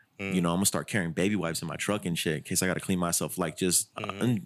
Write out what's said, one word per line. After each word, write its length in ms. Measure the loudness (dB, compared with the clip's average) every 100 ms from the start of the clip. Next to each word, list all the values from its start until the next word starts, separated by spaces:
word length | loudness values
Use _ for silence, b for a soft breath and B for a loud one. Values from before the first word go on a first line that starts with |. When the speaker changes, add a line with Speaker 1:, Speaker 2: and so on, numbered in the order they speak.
| b -10
Speaker 1:
Mm. 160 | -2 2
Speaker 2:
you 60 |
know, 80 | 2
I'm 80 | 4
gonna 80 | 2
start 220 | 0 -2
carrying 260 | -2 -2
baby 220 | 0 0 2
wipes 240 | -2 -4
in 60 | -6
my 60 | -6
truck 280 | -2 -2 0
and 120 | -2
shit 200 | 0 -2
in 60 |
case 180 | -2 0
I 60 | 2
gotta 120 | 0
clean 180 | 0 0
myself. 380 | 2 0 -2 -2
Like, 180 | -2 0
just, 360 | 2 2 0 -6
Speaker 1:
Mm-hmm. 260 | -6 0
Speaker 2:
I'm, 240 | 2 2